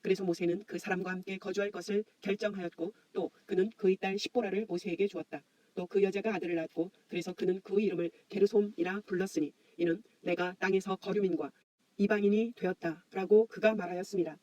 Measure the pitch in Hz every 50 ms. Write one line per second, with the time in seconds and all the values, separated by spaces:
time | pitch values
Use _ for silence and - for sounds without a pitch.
0 | _ 190 190 185 190 180 170 - 180 170 175 196 - - - 180 - 202 190 185
1 | 190 185 185 185 185 - 190 190 - 208 185 196 202 208 208 - - - 202 208
2 | 214 _ _ _ - 196 196 208 - 208 208 196 180 170 - - 165 185 - _
3 | _ _ _ 214 170 - _ _ _ - 196 180 190 220 - _ - 185 190 -
4 | - 196 196 208 - - _ 247 233 196 190 196 226 - 175 175 - 190 170 165
5 | 196 202 - 175 156 _ - 143 _ _ _ _ _ _ _ - 180 175 - 196
6 | 196 190 180 202 190 220 208 175 180 175 175 165 160 160 - 165 165 190 _ _
7 | _ _ - 180 165 180 180 - - 185 180 190 _ - 196 202 220 190 180 165
8 | 170 165 - - _ _ - 202 196 202 - 208 208 208 220 - 170 180 190 202
9 | - - 196 175 190 196 - 160 151 143 - _ _ _ _ - 170 170 165 202
10 | - _ _ _ - 175 175 170 175 180 190 _ 190 196 190 190 190 190 185 -
11 | - 208 185 208 196 185 160 151 - 139 _ _ _ _ _ _ _ _ _ -
12 | 202 202 220 208 202 202 208 214 226 233 240 - - 185 185 _ - 165 156 175
13 | _ _ - 190 190 180 208 214 226 226 - 185 208 214 220 208 185 175 180 180
14 | 196 - 202 185 165 156 151 -